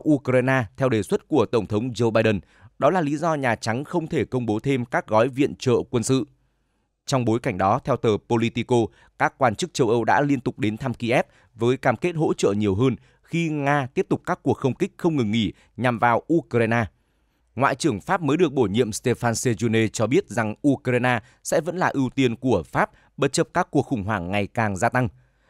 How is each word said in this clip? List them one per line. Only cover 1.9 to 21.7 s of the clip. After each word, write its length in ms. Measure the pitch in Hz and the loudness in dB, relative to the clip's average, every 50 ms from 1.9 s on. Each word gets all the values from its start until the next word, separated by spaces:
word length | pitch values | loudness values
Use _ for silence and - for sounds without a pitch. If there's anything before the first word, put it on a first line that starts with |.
Joe 180 | 117 - 120 113 | -2 -2 -2 0
Biden, 300 | 110 113 110 110 107 92 - _ _ _ - - _ - | 2 2 2 2 2 0 -4 _ _ _ -20 -20 _ 0
đó 120 | - 143 | 2 2
là 100 | 180 185 | 4 2
lý 160 | 160 139 151 | 0 0 -2
do 180 | 147 160 170 160 | -2 -2 -2 -2
Nhà 220 | 143 135 123 113 | 0 0 -2 -2
Trắng 280 | - - 120 110 127 147 | -2 -2 -4 -4 -4 -6
không 220 | - - 175 160 | -4 -4 -4 -4
thể 180 | 156 - 143 101 | -2 -2 -2 -2
công 220 | - - 131 123 | -2 -4 -4 -2
bố 120 | 110 107 110 | -2 -2 -2
thêm 260 | - 135 139 127 120 | 0 -2 -2 -2 -2
các 220 | - - 170 - | -4 -4 -4 -2
gói 220 | - 107 110 117 139 | 2 2 2 2 2
viện 260 | 127 127 143 - - - | 2 0 -2 -2 -2 -2
trợ 160 | - 127 120 92 85 - | 0 0 2 2 0 -2
quân 120 | - 120 | -2 -2
sự. 220 | 107 - 131 131 113 - _ _ _ _ _ _ _ _ _ _ _ _ _ _ _ | 0 0 0 0 -2 -4 _ _ _ _ _ _ _ _ _ _ _ _ _ _ _
Trong 180 | - 139 131 120 | -4 -2 0 2
bối 140 | 117 110 123 | 2 0 0
cảnh 180 | - 139 101 90 | 0 -4 -2 0
đó, 220 | 95 95 110 131 - | 2 2 2 0 0
theo 120 | - 131 | -2 -4
tờ 120 | 113 - 120 104 95 - - | 0 2 0 0 0 0 -2
Politico, 480 | 123 113 113 113 - 120 110 - 123 120 113 101 - _ - _ _ - | 0 0 0 0 -2 -4 -2 0 2 2 2 0 -4 _ -20 _ _ -4
các 160 | 143 151 - - | -2 -2 0 0
quan 160 | 135 123 104 | 0 0 0
chức 200 | - - 117 - | -2 -6 -6 -2
châu 140 | - 135 104 | 0 0 2
Âu 160 | 113 120 110 | 2 2 2
đã 160 | 117 104 104 | 2 2 2
liên 200 | 147 143 143 127 | 4 2 0 -2
tục 180 | - - - - | -2 -6 -4 -2
đến 180 | 110 107 107 | -4 -4 -4
thăm 180 | 110 135 127 113 | -4 -6 -8 -6
Kiev 300 | - 123 113 120 156 190 - _ _ _ _ _ | -6 -4 0 0 0 -2 -4 _ _ _ _ _
với 220 | 110 113 120 135 | -2 0 0 0
cam 200 | - - 135 117 | 2 0 0 0
kết 200 | - - 180 175 | 0 -2 -4 -2
hỗ 180 | 156 160 - - | 0 -2 -2 0
trợ 180 | - - 127 | 0 0 0
nhiều 220 | 101 104 107 101 95 | 0 2 0 0 0
hơn 220 | 98 127 135 113 - _ _ _ _ | 2 0 0 0 -2 _ _ _ _
khi 260 | _ _ - 170 170 160 | _ _ -4 -2 -2 -2
Nga 400 | 151 147 139 139 147 147 131 123 - | -2 -2 -2 0 0 0 -2 -4 -4
tiếp 120 | 180 190 - | -6 -2 -2
tục 120 | 160 - - | -4 -4 -2
các 140 | - 175 - | -6 -6 -2
cuộc 120 | - 143 113 | -2 -2 -2
không 200 | - - 131 120 | 0 -2 -2 -2
kích 180 | - 190 196 - | -2 -4 -6 -4
không 200 | - - 175 160 | -2 -2 0 2
ngừng 140 | 143 120 104 | 2 0 2
nghỉ 220 | 107 117 107 90 - - _ _ _ | 2 0 0 0 -4 -8 _ _ _
nhằm 220 | - 117 127 120 104 | -4 -2 -2 0 2
vào 240 | 123 120 117 110 - - 160 | 2 2 2 2 0 0 0
Ukraine. 500 | 170 - - - 120 117 110 117 120 113 - - _ _ _ _ _ _ _ _ _ _ _ _ | 0 0 0 0 0 0 2 0 0 -2 -4 -6 _ _ _ _ _ _ _ _ _ _ _ _
Ngoại 200 | 110 131 131 - | -2 0 0 0
trưởng 260 | - - 160 110 92 | 0 0 -2 -2 -2
Pháp 220 | - - 185 196 | -2 -4 -4 -2
mới 140 | 170 135 139 | 0 0 2
được 160 | 160 180 147 | 2 2 0
bổ 100 | 135 147 | 2 0
nhiệm 300 | 123 98 95 117 123 110 | 0 2 2 0 0 0
Stéphane 420 | 107 - - 127 117 - - 120 113 | -4 -4 -2 -2 -2 0 -2 -2 -2
Séjourné 540 | - - 127 117 - 117 117 110 113 113 104 | -2 -2 -2 -2 -2 -2 0 2 2 0 0
cho 180 | - - 113 | 0 -2 -2
biết 220 | 107 131 185 - - | 0 0 0 0 -2
rằng 260 | 104 110 110 107 107 - - 147 | -4 -4 -4 -4 -4 -2 0 0
Ukraine 520 | 131 - - 131 123 123 120 127 123 113 - _ _ _ - | 0 0 -2 -2 -2 0 0 0 0 -2 -4 _ _ _ -6
sẽ 160 | - 180 151 | -2 -2 -2
vẫn 160 | 151 170 | -2 -2